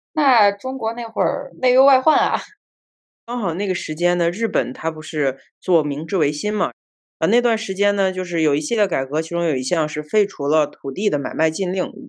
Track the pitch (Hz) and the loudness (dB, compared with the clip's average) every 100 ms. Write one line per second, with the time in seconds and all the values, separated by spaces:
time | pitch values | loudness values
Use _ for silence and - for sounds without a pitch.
0 | _ - 285 240 202 196 262 269 220 233 | _ -2 2 4 4 2 -6 -4 -4 -6
1 | 233 202 175 156 - - 254 254 269 262 | -6 -2 0 -2 -6 -2 2 6 6 6
2 | 262 285 180 202 - _ _ _ _ _ | 4 4 2 -2 -6 _ _ _ _ _
3 | _ _ - 247 208 165 202 180 - 156 | _ _ -8 -4 -2 -2 -2 -4 -4 0
4 | 175 180 170 185 226 160 117 127 160 156 | 0 2 0 0 0 0 -2 -4 -6 -6
5 | 151 156 139 135 _ _ - 175 147 143 | -8 -2 -2 -2 _ _ 2 2 2 -4
6 | 165 196 147 147 208 214 156 - _ _ | -4 0 0 0 -4 -2 -2 -4 _ _
7 | _ _ 165 233 240 220 220 185 202 202 | _ _ 2 2 2 -2 -4 -2 0 2
8 | 190 185 180 170 156 143 143 233 196 151 | 0 -2 -4 0 2 0 -2 0 0 0
9 | 135 147 160 170 170 135 127 170 151 151 | -2 -4 -2 -2 0 -2 0 -2 -2 -4
10 | 151 220 196 - 143 151 - - 139 131 | -2 0 0 -2 0 2 0 -4 -8 -2
11 | 208 147 131 120 160 160 185 190 135 - | 0 0 -4 0 0 0 -4 -2 -4 -6